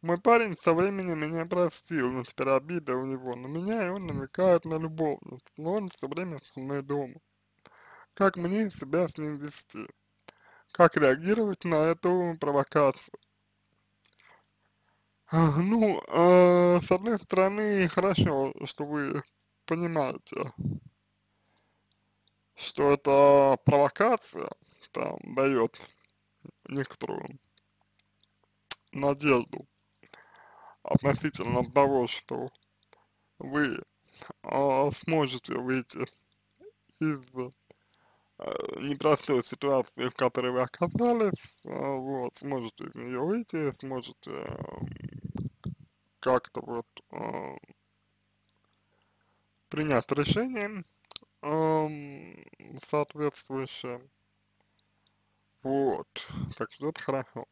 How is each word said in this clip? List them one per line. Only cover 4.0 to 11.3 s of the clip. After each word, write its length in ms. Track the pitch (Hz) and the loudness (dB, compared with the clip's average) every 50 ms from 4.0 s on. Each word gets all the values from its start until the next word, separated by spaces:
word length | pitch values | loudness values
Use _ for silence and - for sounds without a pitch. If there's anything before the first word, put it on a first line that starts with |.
| 190 | -8
намекает 600 | 165 147 139 135 135 _ - 180 190 175 165 - | -6 -6 -6 -6 -8 _ 2 4 6 6 4 4
на 80 | 165 160 | 0 -6
любовницу, 760 | 160 160 160 156 156 160 151 143 - - - - 127 _ - _ | -4 -4 -6 -4 -2 -2 -2 -2 -4 -8 -16 -18 -18 _ -20 _
но 160 | - 151 160 185 | -8 -6 -4 -4
он 120 | 214 202 185 | -4 -4 -6
всё 200 | - - - 135 | -10 -10 -10 -8
время 320 | 143 160 185 185 160 135 _ - - | -6 -6 -8 -8 -8 -12 _ -16 -14
со 80 | - | -12
мной 220 | 131 135 139 143 139 | -8 -6 -6 -6 -4
дома. 320 | 139 143 143 139 123 120 - _ _ _ _ _ _ _ _ _ - _ _ - - - - - _ _ | -4 -4 -4 -4 -6 -10 -18 _ _ _ _ _ _ _ _ _ -20 _ _ -20 -20 -20 -20 -20 _ _
Как 240 | - 202 196 185 | 2 2 2 2
мне 340 | 185 170 175 190 214 220 202 | 0 -4 -2 0 0 -2 -2
себя 380 | - - - 135 143 170 180 156 | -4 -10 -8 -2 0 0 0 0
с 80 | - | -2
ним 220 | - 151 151 151 143 | -8 -8 -8 -8 -8
вести? 500 | 143 151 - - - _ - 104 107 - - _ _ _ _ _ _ - _ _ _ _ _ _ _ _ | -10 -12 -12 -14 -18 _ -14 -14 -14 -14 -16 _ _ _ _ _ _ -20 _ _ _ _ _ _ _ _
Как 280 | _ - 175 165 - 160 | _ 4 4 6 6 6
реагировать 680 | 151 135 131 147 165 185 | 4 4 4 4 2 0